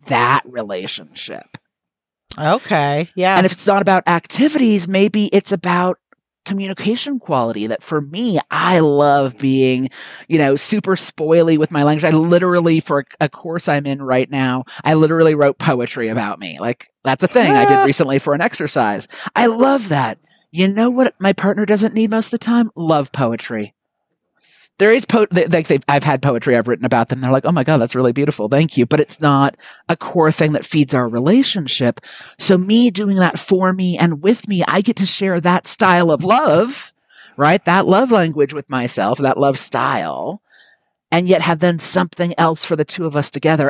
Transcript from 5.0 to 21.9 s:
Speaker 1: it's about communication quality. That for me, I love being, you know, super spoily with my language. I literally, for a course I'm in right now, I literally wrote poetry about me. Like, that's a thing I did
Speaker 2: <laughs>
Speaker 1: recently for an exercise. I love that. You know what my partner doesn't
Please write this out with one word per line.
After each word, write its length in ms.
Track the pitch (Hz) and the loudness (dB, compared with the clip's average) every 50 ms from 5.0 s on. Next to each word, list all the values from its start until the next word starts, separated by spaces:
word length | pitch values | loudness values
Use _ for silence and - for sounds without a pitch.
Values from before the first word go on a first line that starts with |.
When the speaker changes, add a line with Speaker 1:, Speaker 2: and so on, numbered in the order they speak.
| 196 214 - 214 208 - | 2 2 2 0 0 2
Speaker 1:
it's 240 | - 196 - - | 0 0 0 0
about 460 | 196 170 - 180 175 180 180 185 180 - _ _ _ _ _ _ _ _ _ | -6 -4 -2 -2 0 0 0 -2 -4 -6 _ _ _ _ _ _ _ _ _
communication 760 | - 202 196 196 190 190 - - 202 233 247 - 285 277 240 | -8 -6 -6 -6 -8 -10 -4 -4 -4 -2 -2 -4 -6 -6 -8
quality. 480 | - - 147 131 117 117 110 104 104 | -4 -2 -2 0 0 -2 -4 -4 -4
That 160 | 110 110 - | -4 -6 -8
for 180 | - - 160 151 | -6 -6 -6 -6
me, 380 | 147 143 160 202 247 233 185 139 - - | -4 -6 -8 -6 -4 -2 -2 -2 -4 -4
I 280 | - - 175 180 185 170 | -6 -2 0 2 2 4
love 580 | 160 151 143 143 147 147 139 143 135 131 120 | 4 4 4 4 4 4 4 2 0 -2 -4
being, 540 | - 139 135 131 135 131 131 127 127 131 127 - - - - - - - - | -4 -2 0 2 2 2 2 2 -2 -4 -6 -8 -14 -20 -20 -20 -20 -6 -2
you 100 | 156 156 | 0 2
know, 180 | 143 135 139 | 2 2 0
super 400 | 147 - - 214 202 - 196 185 | 0 0 -2 -2 -2 -2 -2 -2
spoily 600 | - - - - - 156 156 160 170 165 165 160 151 | -2 -4 -8 -6 -6 0 2 4 4 4 4 2 2
with 120 | 156 - | 0 0
my 120 | 147 147 | 0 0
language. 220 | 143 147 156 151 165 160 | 2 2 2 2 2 2
I 60 | 156 | 2
literally, 640 | 156 160 170 175 175 185 180 180 175 165 165 160 160 | 2 4 4 2 2 2 2 0 2 2 2 0 0
for 240 | - - 151 143 135 _ - _ | 0 0 -2 -2 -2 _ -4 _
a 80 | 156 147 | -4 -4
course 400 | - - - 170 165 170 - 170 | -4 -10 -12 -10 -10 -6 -2 -2
I'm 160 | 147 143 143 | -2 -2 -2
in 160 | 143 139 143 | -4 -6 -6
right 280 | 139 131 127 127 127 - | -4 -2 0 0 0 -2
now, 340 | 139 135 131 127 127 127 123 - - - | -2 -4 -2 -2 -2 -4 -6 -10 -16 -4
I 120 | - 147 160 | -2 0 2
literally 400 | 156 156 151 165 165 165 160 156 | 4 2 2 4 4 4 4 4
wrote 240 | 147 143 139 131 - | 4 2 2 0 0
poetry 500 | - 165 143 123 120 - - 139 113 110 | -2 -2 0 0 -2 -6 -6 -6 -6 -4
about 300 | 110 120 104 101 98 76 | -4 -4 -4 -4 -8 -10
me. 180 | 101 87 80 73 | -12 -14 -12 -6
Like, 300 | 98 120 123 - - _ _ _ _ | -6 -6 -6 -6 -12 _ _ _ _
that's 180 | 131 131 - | -4 -2 0
a 60 | 185 175 | -2 0
thing 240 | - 247 233 - | 2 2 4 4
I 140 | 415 415 403 | 4 4 6
did 180 | 403 403 392 392 | 6 4 4 4
Speaker 2:
<laughs> 20 | |
Speaker 1:
recently 320 | 143 139 - 156 131 139 139 | 2 2 0 0 0 0 -2
for 140 | - - | 0 0
an 80 | 143 147 | 0 0
exercise. 680 | 185 233 - - 160 143 - 143 117 104 104 - - - - - - - - | 0 -4 -4 -6 -8 -4 -2 0 0 0 -2 -6 -8 -14 -18 -16 -16 -4 -2
I 80 | 202 240 | 0 2
love 440 | 233 226 226 254 269 277 269 214 190 | 2 2 2 2 2 2 0 -2 -2
that. 280 | 151 139 127 110 107 - _ _ _ _ _ _ | -2 -2 -2 -4 -6 -12 _ _ _ _ _ _
You 180 | - 165 185 196 | -2 0 0 0
know 200 | 196 214 233 247 | 2 0 0 0
what 320 | 240 254 262 - - _ | 2 2 0 0 0 _
my 140 | 185 196 196 | -2 -2 0
partner 320 | - - 196 202 208 214 | 0 -2 -2 0 -2 0
doesn't 260 | 185 214 202 220 220 | 0 0 0 0 0